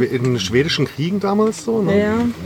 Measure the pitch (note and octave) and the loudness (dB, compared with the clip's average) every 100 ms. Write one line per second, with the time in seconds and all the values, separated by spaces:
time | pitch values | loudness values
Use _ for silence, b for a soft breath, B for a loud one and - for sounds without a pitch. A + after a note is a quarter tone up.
0 | B2 C3 B2+ A#2+ F#2 A#2+ D#3 - C3 - | 2 0 0 0 0 0 2 0 -2 -2
1 | E3 G3+ G3 G3+ A3 G#3+ - A3+ G3 G3+ | -2 -2 0 2 0 0 -4 -2 2 2
2 | G#3+ A3+ A#3+ A3+ | 2 2 0 -4